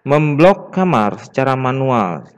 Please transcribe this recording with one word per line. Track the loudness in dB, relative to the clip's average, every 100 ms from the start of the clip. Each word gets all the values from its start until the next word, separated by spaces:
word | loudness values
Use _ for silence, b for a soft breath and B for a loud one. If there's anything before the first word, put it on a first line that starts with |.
Memblok | 0 0 2 4 4 4 -4
kamar | -4 0 0 0 -4
secara | -8 -4 -2
manual | -2 -2 -2 -2 0 -2 -6 -14